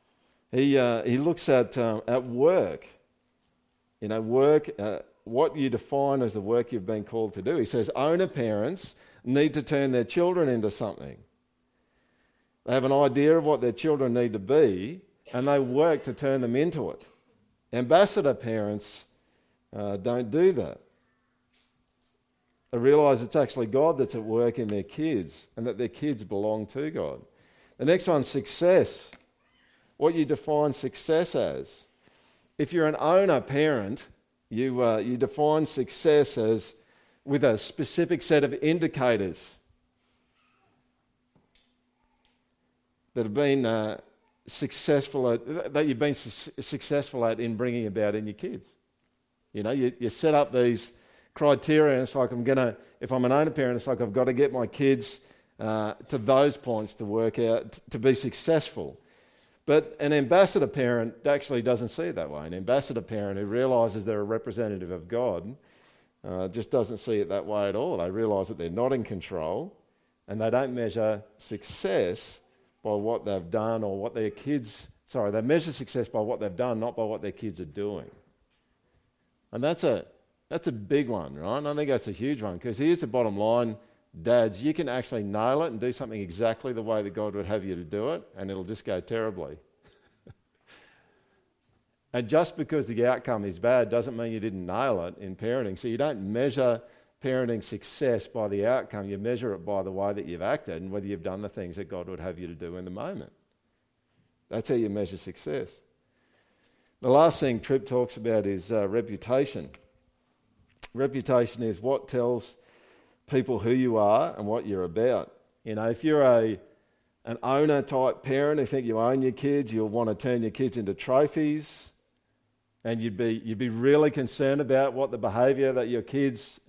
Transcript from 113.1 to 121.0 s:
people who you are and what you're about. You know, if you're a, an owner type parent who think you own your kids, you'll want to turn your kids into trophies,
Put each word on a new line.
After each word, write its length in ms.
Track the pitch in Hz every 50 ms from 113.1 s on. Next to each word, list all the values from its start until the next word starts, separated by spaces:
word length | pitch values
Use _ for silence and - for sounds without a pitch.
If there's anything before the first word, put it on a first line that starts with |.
| _ _ _
people 320 | - 147 131 113 131 123 98
who 120 | 98 113
you 260 | 127 127 127 123 113
are 360 | 107 104 101 110 123 160 175 -
and 120 | - 104
what 180 | 104 110 120 -
you're 200 | 107 98 92 90
about. 460 | 85 82 107 117 127 117 92 - - - _ _ _ _ _ -
You 120 | 113 107
know, 140 | 104 110 117
if 140 | 120 - 156
you're 200 | 156 151 147 135
a, 360 | 127 120 113 113 110 101 95 - - _ _ _ _ _ _ _ _ _ _ -
an 120 | 113 117 - -
owner 400 | 127 135 139 151 151 147 139 -
type 400 | - 135 131 131 123 - - -
parent 360 | 135 135 135 143 147 151 151
who 60 | 127
think 220 | - 139 135 120
you 100 | 117 110
own 240 | 110 113 123 135 135
your 100 | 131 127
kids, 400 | 117 - 143 143 143 143 135 110
you'll 180 | 113 113 110 107
want 200 | 104 120 117 110
to 60 | 101
turn 260 | - - 127 123 117
your 80 | 113 107
kids 260 | - - 131 120 -
into 180 | 120 104 95 98
trophies, 960 | -